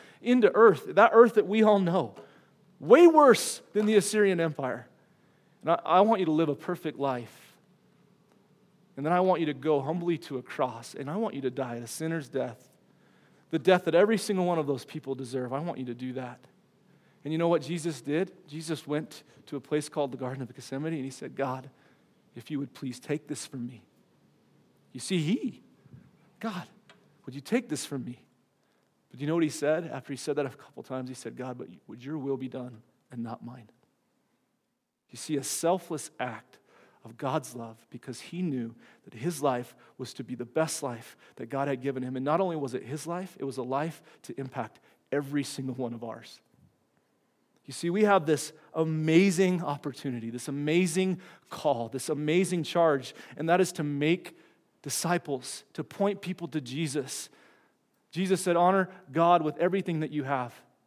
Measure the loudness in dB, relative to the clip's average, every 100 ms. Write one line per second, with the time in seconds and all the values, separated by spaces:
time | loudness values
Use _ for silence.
0 | -20 -8 2 6 6 8 8 8 2 6
1 | 8 10 10 8 2 4 6 6 4 0
2 | -2 -6 -20 -20 _ _ _ _ 8 10
3 | 12 10 8 8 2 -8 -4 -2 4 4
4 | 4 2 2 2 -2 -2 -6 -6 -10 _
5 | _ _ _ _ _ _ -2 -2 4 6
6 | 6 4 2 2 0 -2 -6 -6 -6 -4
7 | -4 -4 -8 -18 -20 _ _ _ _ _
8 | _ _ _ _ _ _ _ _ _ -8
9 | 0 2 4 2 0 -2 0 0 0 -4
10 | -2 -4 -4 -10 -10 -4 -4 -4 -14 -12
11 | -8 -4 -4 -4 -6 -4 -6 -6 -10 -8
12 | -4 -4 -4 -6 -6 -8 -20 _ _ _
13 | _ _ _ _ _ 0 4 4 6 4
14 | 6 4 0 0 2 0 0 -4 -6 -12
15 | -8 -8 -6 -6 -4 -4 -6 -8 -8 -8
16 | -8 -8 -10 -14 -20 _ _ _ _ _
17 | _ _ -4 0 2 2 0 -4 -4 -6
18 | -2 -2 -2 -8 -16 -14 -8 -8 -4 -4
19 | -4 -14 -20 -20 -12 -12 -4 -4 -4 -4
20 | -4 -4 -8 -6 -10 -12 -10 -8 -6 -6
21 | -8 -10 -12 -6 -4 -4 -10 -20 _ _
22 | _ _ _ -20 -8 -6 -6 -8 -10 -10
23 | -6 -6 -6 -12 -10 -10 -10 -12 -20 _
24 | _ _ _ _ _ _ _ _ _ -14
25 | -2 0 2 0 -2 -8 _ _ _ -20
26 | -20 _ _ _ -10 -10 -12 _ _ -20
27 | _ _ -16 -14 -4 -4 -2 -8 -6 -8
28 | -8 -12 _ _ _ _ _ _ _ _
29 | _ -8 -2 0 0 0 0 0 -2 -10
30 | -10 -8 -4 -2 -4 -8 -20 -20 -10 -10
31 | -8 -12 -14 -10 -10 -10 -14 -16 -20 -16
32 | -10 -8 -4 -4 -6 -10 -12 -16 _ _
33 | _ -10 -10 -10 -12 -16 -20 _ _ _
34 | _ _ _ _ _ _ _ _ _ _
35 | _ -16 -6 -6 -4 -2 0 -2 -4 -10
36 | -10 -10 -10 -10 -16 -20 _ _ _ _
37 | -20 -10 -4 -4 -6 -12 -14 -16 _ -18
38 | -14 -14 -12 -6 -4 -4 -6 -10 -20 _
39 | -20 -8 -6 -2 -2 -2 -6 -16 -20 -14
40 | -14 -12 -12 -10 -6 -2 -2 -2 -8 -10
41 | -14 -20 -20 -16 -8 -4 -2 -2 -4 -6
42 | -6 -4 0 0 0 -2 -6 -6 -8 -10
43 | -8 -8 -10 -8 -8 -6 -4 -2 -4 -8
44 | -18 -20 -16 -12 -10 -8 -10 -12 _ _
45 | _ -4 -2 -4 -4 -6 -8 -6 -6 -6
46 | -10 -12 -16 -20 _ _ _ _ _ _
47 | _ _ _ _ _ _ -18 -6 -2 2
48 | 6 4 4 0 -2 -14 -10 -4 -2 0
49 | 4 6 6 4 2 2 -2 -4 -4 -8
50 | -6 -6 -6 -8 -6 -4 0 2 2 2
51 | 0 -2 -8 -20 _ -4 -2 0 -2 -6
52 | -4 -4 0 2 2 0 0 4 4 4
53 | -2 -14 -20 -6 2 2 2 0 -4 0
54 | 0 0 -2 -20 _ _ _ _ -8 -4
55 | 0 -2 -2 -8 -8 -14 -14 -12 -12 -2
56 | -2 -2 -8 -8 -6 -8 -6 -6 -4 -4
57 | -6 -10 -14 -18 _ _ _ _ _ _
58 | _ -4 0 0 2 4 6 4 0 -6
59 | -6 2 6 6 4 0 0 0 -2 -2
60 | -2 -4 -2 -4 -4 -10 _ _